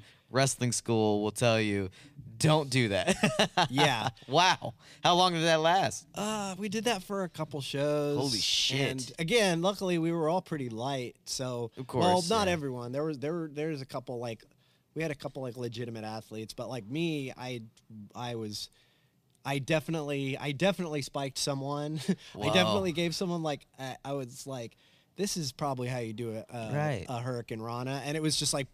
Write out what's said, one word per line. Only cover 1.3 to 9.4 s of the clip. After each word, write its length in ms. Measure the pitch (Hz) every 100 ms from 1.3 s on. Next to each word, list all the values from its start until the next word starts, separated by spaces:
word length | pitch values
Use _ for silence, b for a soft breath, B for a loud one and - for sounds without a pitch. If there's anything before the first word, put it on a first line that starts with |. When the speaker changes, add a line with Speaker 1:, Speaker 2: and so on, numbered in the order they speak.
Speaker 1:
tell 300 | 107 120 110
you, 280 | 107 101 92 B B B - 113
don't 300 | 156 156 139
do 200 | 131 113
that. 260 | 95 117 190 196 - 202 -
<laughs> 120 | 165
Speaker 2:
Yeah. 400 | 131 160 117 120 - -
Speaker 1:
Wow. 460 | 143 180 156 - - B B
How 120 | - 175
long 180 | 185
did 100 | 165
that 160 | 165 160
last? 440 | 160 190 156 - -
Speaker 2:
Uh, 420 | - 208 214 196 185
we 120 | 208
did 140 | 208 233
that 180 | 208
for 200 | - 196
a 60 | 180
couple 300 | - 156 151
shows. 560 | 131 139 147 147 147 143
Speaker 1:
Holy 200 | 139 107
shit. 500 | - - - 131 135
Speaker 2:
And 200 | 131 127 -
again, 420 | 165 233